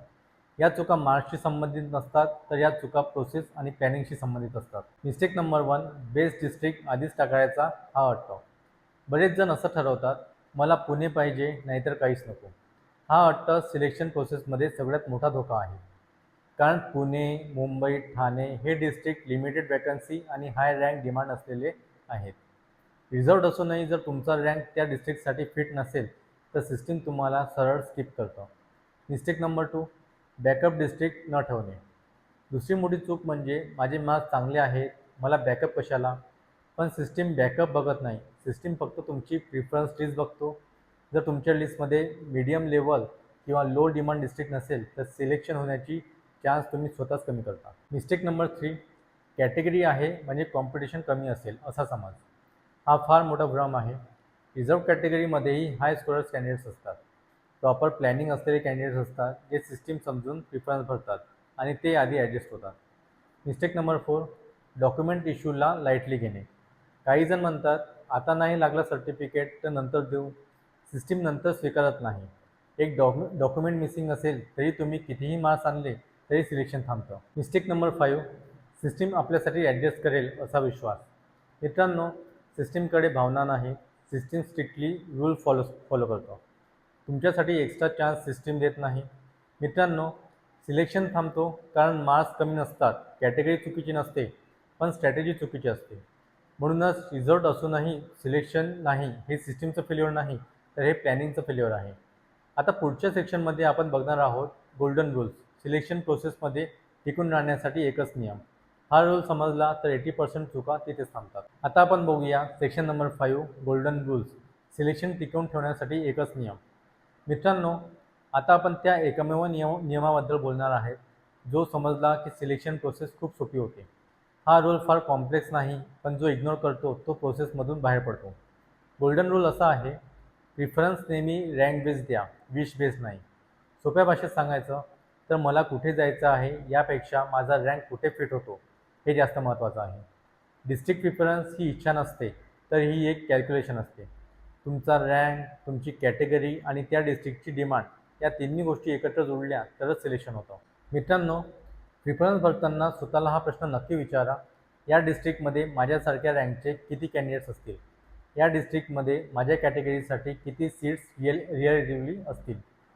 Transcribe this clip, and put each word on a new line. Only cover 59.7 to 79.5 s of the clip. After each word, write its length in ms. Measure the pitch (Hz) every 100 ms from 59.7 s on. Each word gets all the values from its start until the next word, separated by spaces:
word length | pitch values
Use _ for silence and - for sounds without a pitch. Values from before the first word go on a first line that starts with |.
| 127 - 156 147
समजून 340 | 127 123 160
प्रिफरन्स 460 | 151 131 139 139 131
भरतात 320 | 120 107 98 - _ _ -
आणि 160 | 135 139
ते 120 | 165 156
आधी 220 | 131 143
ॲडजस्ट 340 | 120 117 -
होतात. 220 | 104 95 - _ _ _ _ _ _ 143
मिस्टेक 300 | 131 175 170
नंबर 220 | 160 156
फोर, 260 | 156 156 160 - - _ _ 127
डॉक्युमेंट 520 | 160 143 160 175 165
इश्यूला 460 | 139 151 143 147 175
लाईटली 420 | 139 127 127 127
घेणे. 300 | 110 101 98 _ _ _ _ _ -
काही 200 | 143 160
जण 140 | 180
म्हणतात, 400 | 175 151 147 151 - - -
"आता 240 | 127 160
नाही 260 | 165 165 170
लागला 240 | 151 151
सर्टिफिकेट 800 | 160 139 131 143 143 147 143 -
तर 60 | 151
नंतर 400 | 143 127 147 135
देऊ." 200 | 139 143 - _ _ _ _ _
सिस्टीम 280 | 135 - 185
नंतर 300 | 165 147 175
स्वीकारत 500 | 165 147 147 143 139
नाही. 240 | 117 101 95 - _ _ _ -
एक 160 | 151 135
डॉक्यु-, 400 | 127 131 185 165
डॉक्युमेंट 400 | 131 139 165 165
मिसिंग 320 | 156 165 156
असेल 320 | 143 151 131 113 -
तरी 140 | 151
तुम्ही 280 | 160 151 156
कितीही 380 | 156 127 139 165
मार्क्स 280 | 156 156 151
आणले 280 | 147 143 117 - _ _
तरी 140 | 151
सिलेक्शन 380 | 151 135 135 135 127
थांबतं. 300 | 113 - 98 - 151
मिस्टेक 300 | - 185 190
नंबर 220 | 170 170
फाईव्ह, 320 | 170 143 143 147 - - - _ _
सिस्टीम 340 | 147 - 190 180
आपल्यासाठी 500 | - 160 160